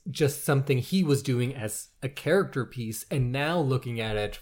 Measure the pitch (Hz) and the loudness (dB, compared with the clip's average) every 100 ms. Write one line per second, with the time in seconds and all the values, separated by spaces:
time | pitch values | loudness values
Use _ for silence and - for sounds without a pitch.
0 | - - 143 - - 135 139 127 - 190 | -10 0 2 2 2 2 4 0 2 2
1 | 160 139 143 123 123 131 107 - - _ | 4 2 2 0 0 -2 -6 -6 -10 _
2 | 135 - 143 190 139 139 117 127 110 110 | -8 -4 2 2 2 -2 -6 -6 -8 -8
3 | - 143 123 131 147 175 139 127 123 117 | -4 -2 0 0 0 0 2 0 -2 -4
4 | 110 104 104 - | -2 -2 -2 -6